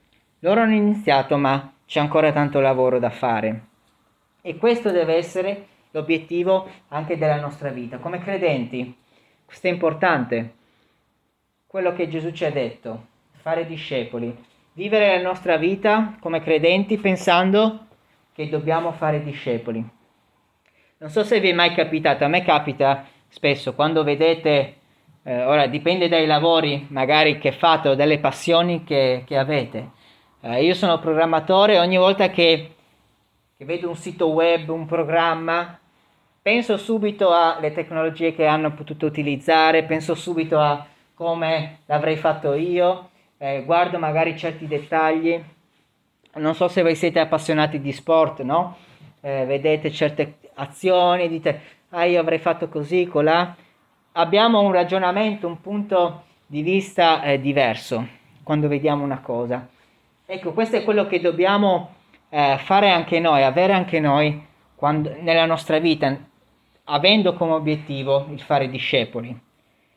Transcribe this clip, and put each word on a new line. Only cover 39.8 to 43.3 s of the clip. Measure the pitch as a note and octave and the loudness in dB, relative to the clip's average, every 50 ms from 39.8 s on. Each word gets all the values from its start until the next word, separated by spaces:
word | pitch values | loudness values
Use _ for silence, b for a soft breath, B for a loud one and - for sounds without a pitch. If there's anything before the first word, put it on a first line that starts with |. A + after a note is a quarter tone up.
| D#3 | 2
penso | D#3 D#3 D#3 D3+ F3 E3 | 0 -4 -4 -4 -4 -6
subito | D3 - F3+ E3+ D#3+ D#3+ D#3 D#3+ D3+ | -6 -6 -6 -4 -4 -2 0 2 2
a | D3+ D3 C#3+ C#3+ B B B B B B B - | 2 2 0 -2 B B B B B B B -8
come | E3 E3+ E3 E3 E3 D#3+ D#3+ D#3 D3+ D3+ - - _ | -6 -4 -4 -2 -2 -2 -2 -2 -4 -8 -12 -16 _
l'avrei | - D3 D3+ D3+ D#3+ D#3+ | -4 -2 -2 0 0 -2
fatto | D3+ - D#3+ D3+ D#3 - D3 C#3 | 0 0 -2 -2 0 -2 -2 -2
io, | D3 E3 F3+ F3 F3 F3 F3 F#3 F3+ - b b b b b | -2 -2 -2 0 2 2 2 0 -2 -6 b b b b b